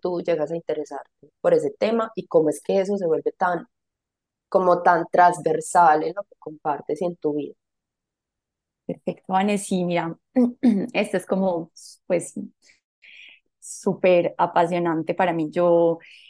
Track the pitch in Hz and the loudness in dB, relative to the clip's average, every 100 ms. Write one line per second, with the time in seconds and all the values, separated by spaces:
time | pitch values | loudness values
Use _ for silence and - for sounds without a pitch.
0 | 180 175 175 165 151 170 - 151 147 139 | -6 -6 -2 -2 -2 -6 -6 -8 -8 -12
1 | - _ 143 _ 175 170 - - 208 233 | -16 _ _ _ 2 2 0 -2 -2 -2
2 | 220 - - 170 151 151 - 196 185 202 | -4 -8 0 2 2 -2 -2 -2 0 -2
3 | 175 151 151 - 180 170 - _ _ _ | -2 -2 -4 -4 -2 -2 -8 _ _ _
4 | _ _ _ _ _ 190 180 175 180 170 | _ _ _ _ _ 0 4 4 4 2
5 | 165 175 175 160 156 160 - 175 165 156 | 2 4 4 4 -2 -4 0 4 4 4
6 | 160 190 - _ - 156 - 139 - 151 | 0 -8 -14 _ -18 -10 -6 -6 -6 -6
7 | 175 175 156 147 143 - _ _ _ _ | -4 -4 -4 -4 -6 -12 _ _ _ _
8 | _ _ _ _ _ _ _ _ - 175 | _ _ _ _ _ _ _ _ -12 -10
9 | - 175 - 190 202 208 - 185 175 170 | -8 -10 -2 0 2 -2 -2 -2 0 -2
10 | 165 165 _ 254 240 247 254 196 175 - | -4 -8 _ 0 0 2 2 2 0 -2
11 | 208 185 - 190 190 170 165 - - - | -2 -2 -2 -2 0 -2 -6 -16 -20 -20
12 | - 175 147 - 196 _ _ _ _ _ | -4 -4 -4 -14 -16 _ _ _ _ _
13 | - - - - _ _ - - 208 190 | -20 -20 -20 -20 _ _ -20 -6 -4 0
14 | 185 175 175 - 175 170 170 180 170 160 | 4 4 2 -2 -2 0 0 0 -2 -4
15 | 160 170 185 165 156 175 175 170 170 165 | -4 -2 -2 -2 -4 0 2 4 2 0
16 | - - - | -8 -20 -20